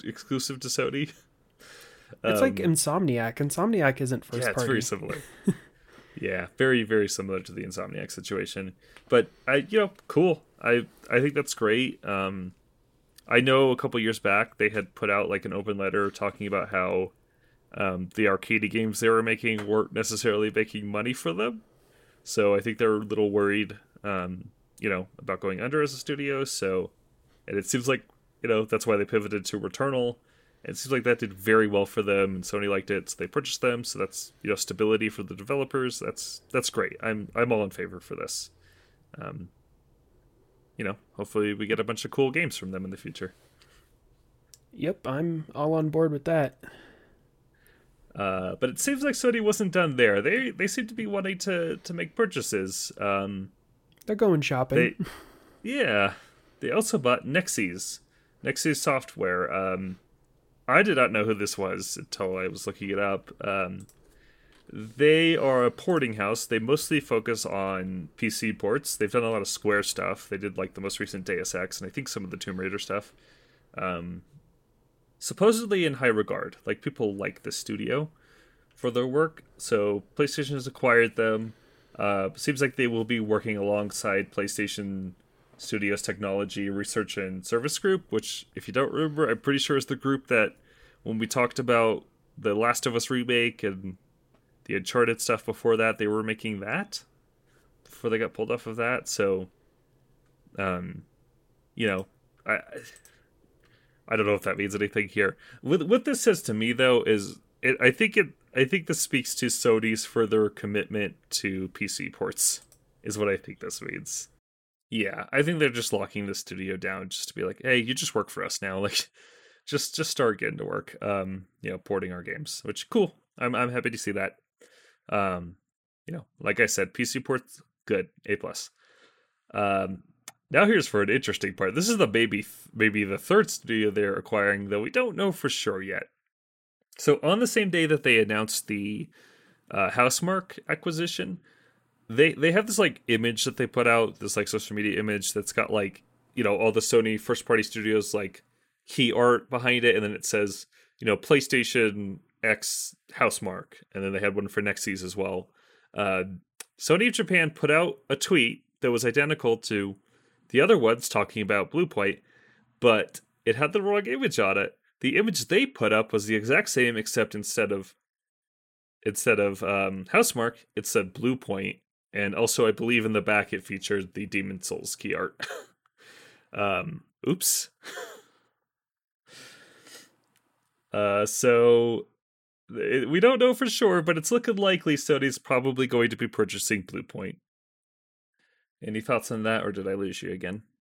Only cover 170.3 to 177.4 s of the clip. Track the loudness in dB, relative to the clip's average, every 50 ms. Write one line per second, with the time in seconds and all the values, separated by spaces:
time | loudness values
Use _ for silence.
170.3 | 2 0 -2 -2 -2 -6 _ _ _ -8 -4 0 0 0 0 0 -4 -2 0 0
171.3 | 0 -2 -4 -6 -6 -4 -4 -6 -8 -10 _ _ _ _ _ _ -4 -4 -2 -2
172.3 | 0 2 2 2 4 4 4 4 4 2 0 2 2 2 2 2 0 0 2 2
173.3 | 2 2 2 0 -4 -8 -6 -8 -10 -8 -4 -4 -4 -4 -4 -6 -8 -10 -8 -4
174.3 | -4 -4 -4 -6 -8 -10 -8 -8 -8 -8 -8 -8 -10 -8 -6 -6 -4 -4 -4 -6
175.3 | -8 -10 -12 -12 -12 -14 -16 -20 _ _ _ _ _ _ -20 -20 -20 -20 -20 -20
176.3 | -20 _ _ _ -6 -4 -2 -2 -2 -2 -4 -6 -10 -14 -16 _ _ _ -2 -2
177.3 | -2 0